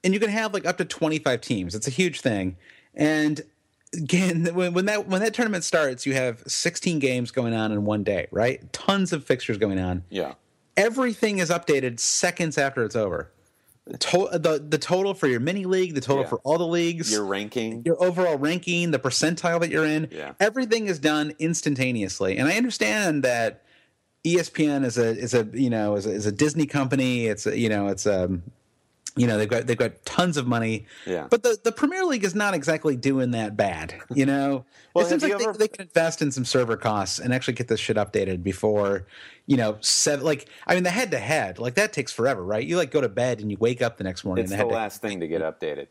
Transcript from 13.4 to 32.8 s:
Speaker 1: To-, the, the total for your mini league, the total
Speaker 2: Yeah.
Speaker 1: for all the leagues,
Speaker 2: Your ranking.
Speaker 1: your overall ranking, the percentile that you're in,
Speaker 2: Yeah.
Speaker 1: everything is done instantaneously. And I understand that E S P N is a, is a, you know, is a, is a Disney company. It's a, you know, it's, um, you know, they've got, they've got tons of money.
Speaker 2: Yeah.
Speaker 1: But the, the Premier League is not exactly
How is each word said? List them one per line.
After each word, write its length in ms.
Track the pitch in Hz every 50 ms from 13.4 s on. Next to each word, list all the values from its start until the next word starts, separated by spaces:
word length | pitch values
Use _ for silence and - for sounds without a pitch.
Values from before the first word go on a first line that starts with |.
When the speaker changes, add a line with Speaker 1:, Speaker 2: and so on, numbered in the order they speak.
| _ _ _ _ _ _ _ _ _ - - -
Speaker 1:
To-, 260 | - - - 180 196 - -
the, 280 | 170 151 165 156 147 147 151
the 100 | 151 156
total 360 | - - 175 185 190 202 190
for 140 | 190 - 143
your 120 | 123 117
mini 240 | 123 156 185 202 190
league, 300 | 185 190 185 185 180 160
the 60 | 139
total 220 | 120 - 139 135 135
Speaker 2:
Yeah. 60 | 78
Speaker 1:
for 100 | - -
all 180 | _ 135 156 170
the 100 | 175 165
leagues, 420 | 170 175 170 170 170 165 160 107
Speaker 2:
Your 140 | 107 107 104
ranking. 600 | 98 98 98 104 107 - 127 113 113 113 117 123
Speaker 1:
your 100 | 165 165 - 180
overall 320 | 180 175 175 185 175 156 139
ranking, 540 | 139 151 170 180 170 180 175 175 175 170
the 80 | 151 131
percentile 640 | - 131 - - - 156 175 160 - 175 170 170
that 80 | 170 170
you're 160 | - 156 160
in, 240 | 151 156 156 160 143
Speaker 2:
Yeah. 220 | - 78 76 71 - _
Speaker 1:
everything 460 | 196 214 214 262 254 220 220 226 220 202
is 120 | 180 151
done 340 | 135 156 151 151 147 151 147 _
instantaneously. 1000 | 156 160 170 160 - 156 143 127 131 127 123 113 101 92 - - 98 92 98 113
And 120 | 127 147
I 80 | 185 220
understand 680 | 247 254 214 - 220 214 214 214 208 180 156 147 131
that 400 | 127 120 117 113 110 101 - _ _ _ _ _ _ _ _ _ _ _ _ _
E 120 | 165 170 170
S 120 | 160 -
P 160 | - - 156
N 180 | 151 143 139 135
is 140 | 123 110 120
a, 80 | 117 113 113 104
is 160 | 120 117 123
a, 140 | 123 110 107 -
you 160 | 120 135 123
know, 260 | 117 110 107 104 104
is 100 | 104 98
a, 60 | 107
is 140 | 95 104 104
a 80 | 107 101
Disney 320 | 104 147 151 143 165 151
company. 640 | 139 - 143 135 131 139 135 131 127 123 120 117 113
It's 180 | 104 101 -
a, 120 | 120 - -
you 120 | 117 113
know, 180 | 107 101 101 98
it's, 180 | 98 95 -
um, 380 | 104 101 92 90 90 95 87 85 107 - _ _ _ _ _ _ _ _ _ _ - _
you 100 | - 120
know, 120 | 117 110 107
they've 100 | 107 107
got, 160 | 120 117 127
they've 120 | 123 120 107
got 280 | 123 110 - - _
tons 320 | - - - 175 180 160 143
of 80 | 127
money. 400 | 123 120 117 113 110 110 107 104 - - - - -
Speaker 2:
Yeah. 180 | 90 85 73 -
Speaker 1:
But 140 | 240 240
the, 160 | - 240 226 214 _
the 80 | 233
Premier 320 | 226 - - 285 359 370 381
League 180 | 359 277 233 196
is 120 | 196 170
not 180 | 214 208 202 190
exactly 420 | 165 139 165 160 151